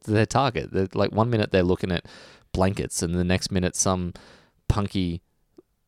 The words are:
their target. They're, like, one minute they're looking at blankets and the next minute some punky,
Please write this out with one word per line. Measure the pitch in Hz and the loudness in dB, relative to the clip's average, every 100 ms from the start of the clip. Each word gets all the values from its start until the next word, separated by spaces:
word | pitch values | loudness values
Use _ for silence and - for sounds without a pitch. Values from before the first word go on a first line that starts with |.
| - | 0
their | 107 110 | 2 2
target. | 120 135 - - | 2 0 -2 -4
They're, | 95 92 101 | -2 -2 0
like, | 101 | 0
one | 101 120 | 2 0
minute | 110 104 | 0 2
they're | 95 | 2
looking | 90 90 92 | 4 2 0
at | 87 - - - - _ | -4 -6 -20 -20 -20 _
blankets | 92 95 104 64 - | 0 0 0 -6 -4
and | 85 | -2
the | 87 | 0
next | 87 92 - | 2 0 0
minute | 98 90 - | -2 -2 0
some | 98 92 87 - - - _ _ - | 0 0 -2 -8 -20 -20 _ _ -4
punky, | 104 101 98 90 85 _ _ _ - _ _ | -2 0 -2 -2 -4 _ _ _ -20 _ _